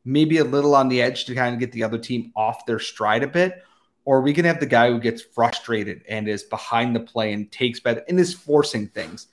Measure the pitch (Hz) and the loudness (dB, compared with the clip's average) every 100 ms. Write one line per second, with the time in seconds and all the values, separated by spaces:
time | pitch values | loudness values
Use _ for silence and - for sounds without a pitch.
0 | 123 143 156 160 139 143 143 143 131 123 | -2 2 2 2 2 2 4 4 4 2
1 | 123 127 - 123 123 120 120 117 110 113 | 0 -2 -6 -2 -2 -2 -6 -4 -4 -4
2 | - 120 113 - 110 117 - 110 - - | -4 -6 -6 -4 -4 -4 -4 -4 -6 -4
3 | 107 110 135 165 185 180 _ _ _ _ | 0 0 0 0 0 -2 _ _ _ _
4 | - 135 135 147 170 160 139 120 120 117 | 2 2 4 2 2 0 2 4 4 2
5 | 117 113 - - 117 - - 110 101 - | -2 -4 -8 0 0 0 -4 -4 -4 -10
6 | - 107 107 104 - 107 - 117 123 117 | -10 -6 -4 -6 -6 -10 -4 -2 0 -2
7 | 117 117 107 104 104 - 123 117 120 117 | -4 -4 -4 -4 -8 -4 -4 -2 -2 -2
8 | - 180 180 - - 147 147 117 104 - | 0 0 0 -2 2 2 2 -2 -6 -8
9 | 85 90 - | -12 -14 -20